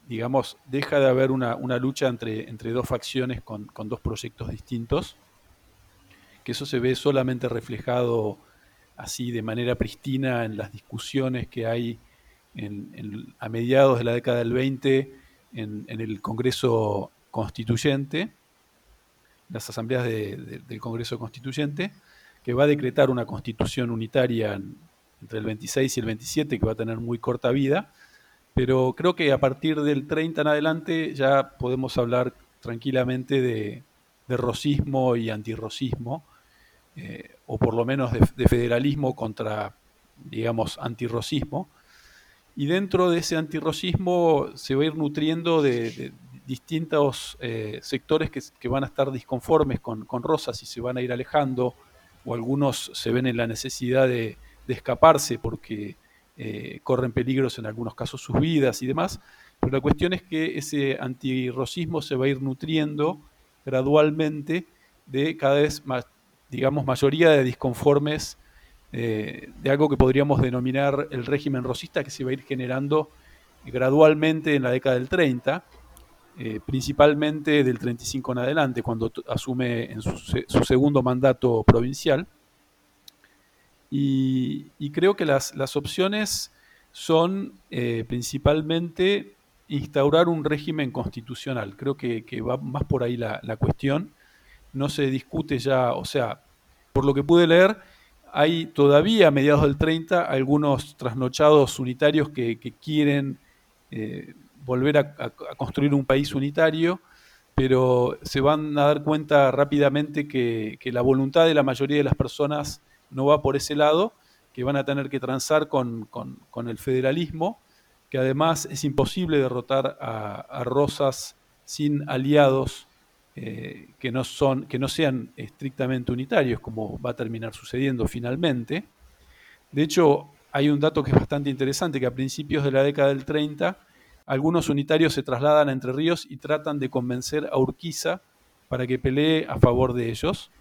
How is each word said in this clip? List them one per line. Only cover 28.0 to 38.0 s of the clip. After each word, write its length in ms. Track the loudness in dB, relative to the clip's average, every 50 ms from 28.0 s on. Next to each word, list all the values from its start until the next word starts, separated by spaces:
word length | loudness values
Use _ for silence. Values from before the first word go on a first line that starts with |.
| -20 _ _ _ _ _ _ _ _ _ _
pero 400 | -2 2 2 2 2 2 0 -2
creo 200 | 0 0 0 0
que 180 | 2 2 2 2
a 60 | 4
partir 400 | 2 0 0 0 -2 -2 0 0
del 260 | 0 0 0 0 -2 -4
treinta 320 | -4 -2 -2 -2 -2 -2
en 80 | 0 2
adelante 680 | 2 2 2 0 -2 -2 -4 -4 -4 -2 -2 -4 -4
ya 440 | 0 2 4 4 2 2 0 -6 _
podemos 400 | -4 -4 -4 -2 -4 -4 -2 -2
hablar 360 | 0 0 0 0 -2 -2 -6 _ _ _ _ _
tranquilamente 800 | _ -12 -12 -8 -6 -2 0 0 0 0 -2 -4 -4 -2 0 0
de, 420 | 0 0 -2 -2 -6 -8 -10 -12 -18 _ _ _ _ _ _ _ _ -6
de 80 | -4 -2
rosismo 800 | -2 -4 -4 -2 -2 -2 0 0 0 0 0 0 2 2 0 0
y 120 | -2 -4
antirrosismo, 920 | -6 -6 -8 -8 -10 -8 -8 -10 -8 -6 -6 -6 -6 -6 -6 -8 -10 -10 _ _ _ _ _ _ _ _ _ _ _ _ _ _ _
eh, 400 | -18 -16 -14 -14 -16 -16 -20 _ _ _ -10
o 100 | -2 0
por 160 | 0 2 2
lo 100 | 0 0
menos 300 | 0 0 -2